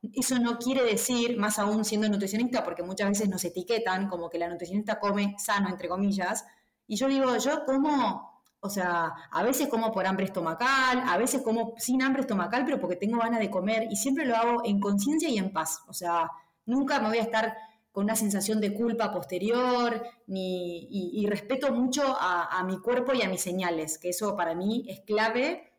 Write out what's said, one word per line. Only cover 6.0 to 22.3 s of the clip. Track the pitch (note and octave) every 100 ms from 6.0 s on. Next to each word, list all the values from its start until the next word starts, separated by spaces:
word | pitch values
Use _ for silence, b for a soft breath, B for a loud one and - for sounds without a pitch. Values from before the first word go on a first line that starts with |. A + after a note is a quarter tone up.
| G3+ G3 F3+ A3+ - b b b _
y | G#3
yo | C4+
digo, | C4+ C4 A#3
yo | B3 D4+ C4
como, | C4+ D4+ C#4+ A3+ - - - _ _
o | G3
sea, | G3 F3+ E3+ E3 B B
a | -
veces | A#3 C#4 D4
como | A3+ A3+
por | F#3+ F#3
hambre | G3 F#3+
estomacal, | F#3 E3 E3 B3 C4+ C4 B3 B3
a | F3+
veces | B3+ C4+
como | - A3+ A3+ -
sin | - C4
hambre | C4+ C4+
estomacal, | C4 G3+ F3 A#3 B3+
pero | C4
porque | F3 F3+
tengo | G3+ A#3
ganas | A3+ A#3
de | G3+
comer, | F#3 F#3 A3+ A3+
y | G#3
siempre | C#4 C#4 C#4
lo | A3+
hago | A#3 A#3
en | A3+ G3+
conciencia | G3+ G3+ G3+ D#4 E4
y | A3+
en | F#3+
paz. | D#3+ D#3 - -
O |
sea, | - F3 E3+ D#3+ B B B -
nunca | B3 C#4 C4+
me | G#3+
voy | A3+
a |
estar | A3 A3 A3 - B B _
con | -
una | G#3 A3
sensación | G#3+ G3+ G3 G#3+
de | G#3
culpa | G3+ A#3 A3 G#3
posterior, | F3+ - F3+ G3+ A#3+ B3+ B3 A#3+ A3+ B B -
ni, | F#3+ F#3 F3+ F3 E3+ -
y, | G3 F3 F#3+
y | G#3
respeto | G3+ - C4 C#4
mucho | A#3 B3+ C#4 C#4 C4
a, | F3+